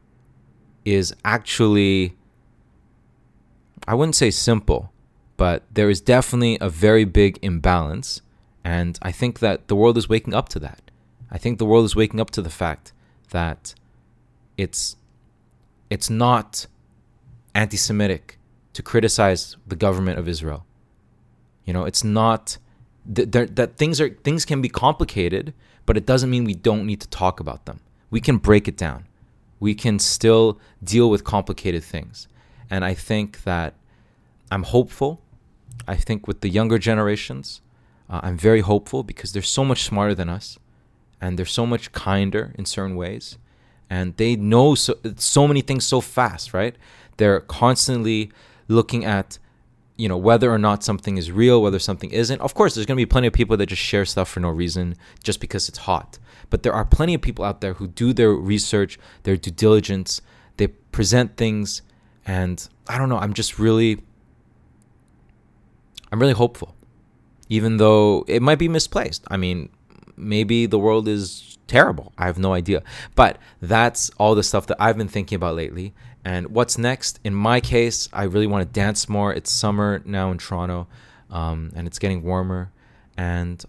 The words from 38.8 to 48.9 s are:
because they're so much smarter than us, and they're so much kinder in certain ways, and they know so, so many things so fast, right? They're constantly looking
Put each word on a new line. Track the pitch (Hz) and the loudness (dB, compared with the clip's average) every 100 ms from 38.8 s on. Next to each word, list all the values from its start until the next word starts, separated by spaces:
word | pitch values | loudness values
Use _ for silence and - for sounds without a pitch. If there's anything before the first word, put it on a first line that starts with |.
| - 131 | -2 -8
because | - - - | -8 -12 -10
they're | 101 | -8
so | - - | -4 -2
much | 135 120 | -2 -2
smarter | - 104 104 | -2 -2 0
than | 95 85 | -2 -4
us, | 92 - - _ _ _ _ _ _ | -8 -12 -20 _ _ _ _ _ _
and | 90 90 | -6 -6
they're | 87 | -4
so | - 117 | -4 -2
much | 117 - | -4 -6
kinder | - - 98 98 104 - - | -8 -2 0 0 -2 -6 -10
in | 95 | -10
certain | - 98 90 | -8 -8 -8
ways, | 87 110 - - _ _ _ _ - | -8 -12 -16 -20 _ _ _ _ -8
and | 92 90 85 | -6 -4 -2
they | 117 113 | 0 0
know | 104 117 143 139 | 4 6 6 4
so, | - - 113 - | 0 -4 -8 -6
so | - 143 147 | 2 4 4
many | 143 | 2
things | - 131 - | 0 -4 -2
so | 127 | -2
fast, | - - 117 85 - | -2 -2 -2 -4 -8
right? | 92 113 - _ - - - | -4 -4 -8 _ -20 -12 2
They're | 104 98 | 4 4
constantly | - - 120 127 - 123 110 110 104 - _ _ - | -2 0 2 2 0 -2 -2 -2 -4 -12 _ _ 2
looking | 113 113 | 2 2